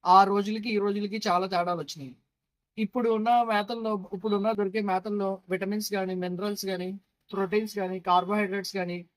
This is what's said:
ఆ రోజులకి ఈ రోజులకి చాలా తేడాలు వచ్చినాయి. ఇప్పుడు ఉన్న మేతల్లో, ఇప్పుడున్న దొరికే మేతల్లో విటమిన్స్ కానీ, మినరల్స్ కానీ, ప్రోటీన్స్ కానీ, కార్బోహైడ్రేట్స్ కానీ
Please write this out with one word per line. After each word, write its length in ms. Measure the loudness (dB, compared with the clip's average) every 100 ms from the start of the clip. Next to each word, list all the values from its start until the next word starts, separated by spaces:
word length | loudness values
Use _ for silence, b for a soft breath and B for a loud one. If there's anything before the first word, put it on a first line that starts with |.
ఆ 160 | 8 8
రోజులకి 460 | 8 4 0 -4 -2
ఈ 80 | 0
రోజులకి 400 | 0 -2 -4 -4
చాలా 260 | 0 2 2
తేడాలు 320 | 0 0 -2
వచ్చినాయి. 340 | -6 -10 -14 -16 _ _ _ _ _ -6
ఇప్పుడు 320 | -4 0 0
ఉన్న 200 | 2 4 4
మేతల్లో, 480 | 4 0 0 -4 -4 -4 -4
ఇప్పుడున్న 360 | -6 -2 0 0
దొరికే 300 | 0 0 -2
మేతల్లో 480 | 0 -2 -2 -2 -2 -4 -4
విటమిన్స్ 420 | -4 -2 -4 -2
కానీ, 220 | -4 -2 -4
మినరల్స్ 500 | -4 -4 -4 -4 -4
కానీ, 240 | -4 -6 -8 _ _ _
ప్రోటీన్స్ 420 | -4 0 0 0 -4
కానీ, 220 | -4 -4
కార్బోహైడ్రేట్స్ 760 | 4 4 4 0 0 -2 -4 -4
కానీ 220 | -4 -6 -10